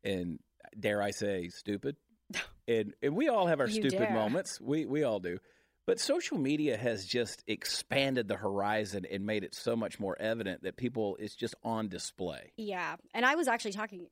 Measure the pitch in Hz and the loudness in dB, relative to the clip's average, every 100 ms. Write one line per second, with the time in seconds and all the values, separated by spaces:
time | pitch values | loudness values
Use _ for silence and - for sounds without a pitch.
0 | - 95 87 80 _ _ - 107 104 104 | -2 -2 -2 -6 _ _ -18 -4 0 2
1 | 101 98 104 98 87 - - 101 135 143 | 0 0 -2 -2 -4 -8 -4 -2 -2 -8
2 | _ _ _ - - - - 113 104 - | _ _ _ -8 -8 -10 0 2 2 0
3 | 139 160 311 226 175 156 123 214 139 - | 0 2 4 4 4 4 4 4 2 4
4 | - 113 107 147 - - 123 151 139 143 | 4 4 4 2 -2 -8 -2 0 2 2
5 | 143 104 90 90 _ _ _ _ - - | 2 2 -2 -6 _ _ _ _ 0 0
6 | - 311 - 262 135 151 151 110 123 107 | 2 2 2 0 2 2 2 2 0 -2
7 | 95 123 113 - - 107 - - - 135 | 0 0 0 -4 -6 -4 -2 -4 0 2
8 | 139 127 107 101 104 101 101 107 104 98 | 2 2 0 0 0 0 2 2 0 -4
9 | 92 98 104 107 95 - - 117 107 - | -4 -4 0 -2 -2 -4 0 0 -2 -2
10 | 98 - 110 117 98 90 95 - 120 120 | -4 -2 -2 0 -2 -4 -6 -4 -4 0
11 | 104 92 107 - 117 - 117 113 107 90 | -2 -2 -8 -4 -6 -4 -4 -2 -2 -4
12 | - - 90 69 - - 214 185 165 165 | -8 -6 -6 -6 -12 -10 -6 -4 -4 -6
13 | - 220 247 311 277 233 226 196 214 190 | -8 2 4 4 2 2 0 -4 -8 -8
14 | 175 | -16